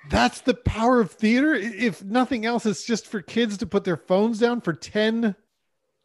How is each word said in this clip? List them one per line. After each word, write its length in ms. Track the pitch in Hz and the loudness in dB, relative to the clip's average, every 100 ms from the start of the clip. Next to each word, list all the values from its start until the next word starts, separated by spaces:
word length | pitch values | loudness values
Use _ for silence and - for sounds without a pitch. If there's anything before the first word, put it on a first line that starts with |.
| 147 | -2
That's 320 | 202 240 - | 2 2 0
the 140 | 254 | -2
power 460 | - - 220 233 247 | -2 -2 0 2 4
of 100 | 190 | 2
theater. 440 | - 214 247 302 | 0 2 4 2
I-, 40 | 254 | 0
if 440 | 220 202 233 - | -2 -2 -4 -4
nothing 440 | 196 247 240 240 226 | -2 0 0 -2 -2
else, 180 | 240 | -2
it's 200 | 220 180 | -2 -4
just 220 | - 220 - | -4 -4 -4
for 140 | 214 | -10
kids 380 | - 226 233 202 | -4 -2 -2 -2
to 80 | 196 | -4
put 180 | 202 | -2
their 140 | 190 160 | -2 -4
phones 400 | - 185 226 214 | 0 2 2 0
down 240 | 240 240 | 0 0
for 100 | 175 | -4
ten. 640 | 156 - 208 220 226 226 185 _ _ _ _ _ _ | -6 -4 -2 0 0 -2 -4 _ _ _ _ _ _